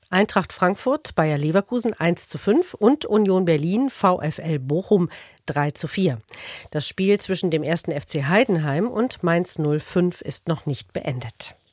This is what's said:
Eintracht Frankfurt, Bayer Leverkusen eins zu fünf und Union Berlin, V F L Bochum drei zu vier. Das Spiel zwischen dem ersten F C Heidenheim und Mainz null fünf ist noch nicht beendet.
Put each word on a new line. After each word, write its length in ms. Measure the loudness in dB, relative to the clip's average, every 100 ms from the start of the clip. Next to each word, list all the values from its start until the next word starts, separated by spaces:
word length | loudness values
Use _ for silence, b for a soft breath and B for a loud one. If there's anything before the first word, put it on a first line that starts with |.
| _
Eintracht 440 | 2 2 2 -2
Frankfurt, 600 | 0 0 2 0 -2 0 0
Bayer 220 | 2 2
Leverkusen 560 | 2 0 0 -2 -2
eins 360 | 0 0 2 0
zu 80 | -2
fünf 380 | 2 2 2 2
und 300 | 2 2 2
Union 380 | 2 4 2
Berlin, 460 | 2 2 2 0 -2
V 320 | 0 2 2
F 160 | -2 -6
L 220 | -4 -4
Bochum 500 | -2 -4 2 2 2 B B B -6
drei 260 | -2 -2
zu 180 | -2 -4
vier. 320 | 0 0 -2 -8 B B B B
Das 160 | -4 -2
Spiel 320 | 0 2 2
zwischen 320 | 0 -2 0
dem 120 | 0
ersten 280 | 0 0 -2
F 140 | -4 -4
C 180 | -4
Heidenheim 640 | 2 2 4 2 0 0 0
und 340 | 0 -2 -2
Mainz 380 | 0 2 0 0
null 220 | 0 0
fünf 400 | 0 0 0 -2
ist 260 | -6 -4 -2
noch 180 | -4 -4
nicht 280 | -6 -8
beendet. 640 | -8 -6 -6 -8 -8 -10 -10 _